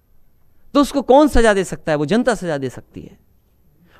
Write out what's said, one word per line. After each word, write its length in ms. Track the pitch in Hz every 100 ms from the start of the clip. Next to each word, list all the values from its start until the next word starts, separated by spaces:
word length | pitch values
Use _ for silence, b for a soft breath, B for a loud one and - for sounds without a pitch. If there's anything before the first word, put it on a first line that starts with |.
| _ _ _ _ _ _ -
तो 80 | 277
उसको 200 | 269 277
कौन 260 | - 262 302
सजा 260 | - 226
दे 100 | 196
सकता 280 | 185 151 -
है? 60 | 151
वो 80 | 151
जनता 300 | 208 247 202
सजा 220 | 180 147
दे 120 | 131
सकती 320 | 113 - -
है। 160 | - - _ _ _ _ _ _ b